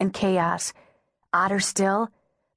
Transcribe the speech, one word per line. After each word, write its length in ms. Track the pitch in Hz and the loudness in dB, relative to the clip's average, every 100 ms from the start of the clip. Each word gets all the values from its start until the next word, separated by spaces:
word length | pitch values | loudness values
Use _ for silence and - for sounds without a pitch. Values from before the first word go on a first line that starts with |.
and 120 | 196 | -2
chaos. 600 | 190 196 185 165 175 - - _ _ _ _ _ | 0 0 2 0 -2 -6 -12 _ _ _ _ _
Odder 300 | 175 190 202 | 0 0 0
still, 480 | 190 - 196 202 220 _ _ _ _ | -2 0 2 2 -2 _ _ _ _